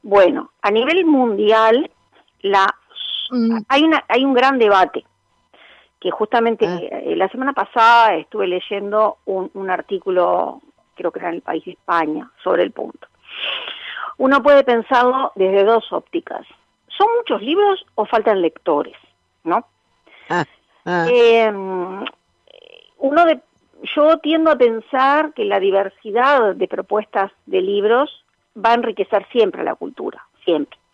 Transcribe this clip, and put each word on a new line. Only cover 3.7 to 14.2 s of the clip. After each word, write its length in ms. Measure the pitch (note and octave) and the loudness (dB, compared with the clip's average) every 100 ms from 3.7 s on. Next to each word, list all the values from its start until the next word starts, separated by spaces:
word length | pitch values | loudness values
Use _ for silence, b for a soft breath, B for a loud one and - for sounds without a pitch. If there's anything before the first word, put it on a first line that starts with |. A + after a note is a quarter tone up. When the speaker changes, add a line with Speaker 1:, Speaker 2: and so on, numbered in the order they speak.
| C#4 | 2
Speaker 1:
una, 200 | D#4+ D#4 - | 2 0 0
hay 160 | A#3+ C4+ | 0 2
un 80 | |
gran 240 | B3+ C4 C4+ | 2 2 2
debate, 480 | A3 G3 F3+ - _ _ _ _ _ b b b b _ | 4 4 2 -2 _ _ _ _ _ b b b b _
que 120 | F#3 | -8
justamente, 540 | - G#3+ A#3+ A#3 A3+ G3+ | -6 -2 0 0 0 -2
Speaker 2:
Ah. 140 | F3 | -4
Speaker 1:
eh, 340 | - - - E3+ | -8 -10 -6 -4
la 100 | F#3+ | -4
semana 220 | - C4 | -4 -6
pasada 640 | C#4 - B3 A3+ A#3 A3+ E3+ | -4 -4 2 4 6 4 2
estuve 320 | E3 G#3+ G3 | -6 -6 -4
leyendo 680 | F3+ - G3+ G3+ G#3+ A3 - - | -4 -6 -8 -4 0 0 -2 -8
un, 240 | F#3+ F3+ | -6 -6
un 160 | F#3+ F#3+ | -10 -6
artículo, 920 | F#3 - G3 F#3+ F#3 F3 F3+ D#3 - _ _ _ _ | -6 -6 -8 -2 0 0 0 -4 -8 _ _ _ _
creo 160 | F3 | -8
que 80 | F#3+ | -8
era 100 | F3+ | -10
en 60 | E3+ | -10
El 60 | |
País 240 | - E3 F#3 | -8 -10 -10
de 60 | |
España, 600 | F3+ - E3+ D#3 D#3 - _ | -18 -4 -2 -2 -6 -10 _
sobre 220 | - E3+ | -4 -2
el 80 | F3+ | -2
punto. 360 | - - - - _ B B B B B B B B B | -4 -14 -16 -20 _ B B B B B B B B B
Uno 240 | B | B